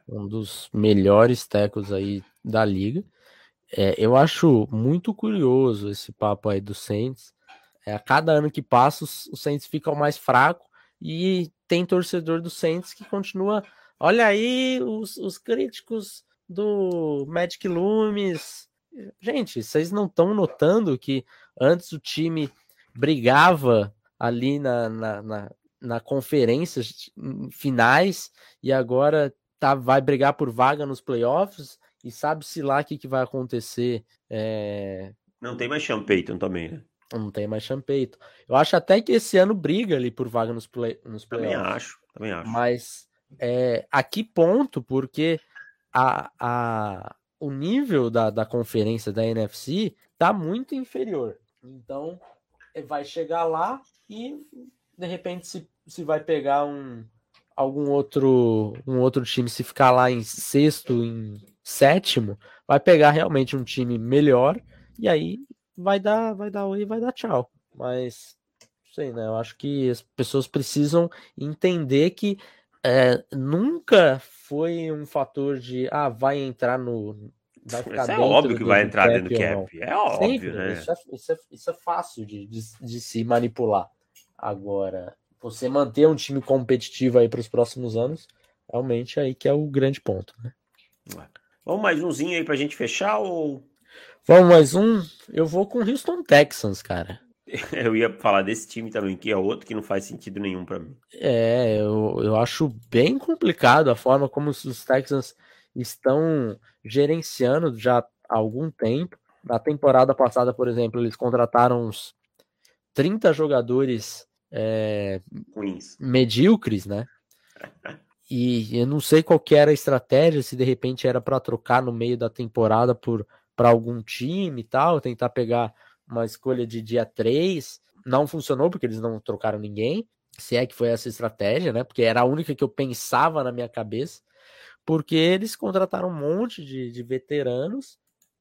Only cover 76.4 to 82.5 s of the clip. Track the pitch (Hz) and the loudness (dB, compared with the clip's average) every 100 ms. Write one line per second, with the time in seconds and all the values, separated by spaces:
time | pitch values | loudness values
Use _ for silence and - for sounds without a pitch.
76.4 | 135 120 123 131 123 117 104 104 107 _ | -6 -4 -2 -2 -4 -8 -8 -14 -20 _
77.4 | _ _ 110 120 - 110 120 - 107 120 | _ _ -10 -10 -6 -4 -2 2 4 6
78.4 | 139 110 98 101 107 107 92 92 92 117 | 4 2 4 4 4 4 4 4 0 0
79.4 | 87 95 95 82 - - - - 208 262 | 0 -2 -6 -10 -4 0 0 0 0 -2
80.4 | 180 95 92 87 80 175 - 123 - 160 | -6 -6 -6 -6 -8 -10 -12 -12 -8 -8
81.4 | _ 113 - 160 175 175 170 - 104 104 | _ -14 -10 -8 -6 -6 -8 -12 -14 -16
82.4 | 104 | -14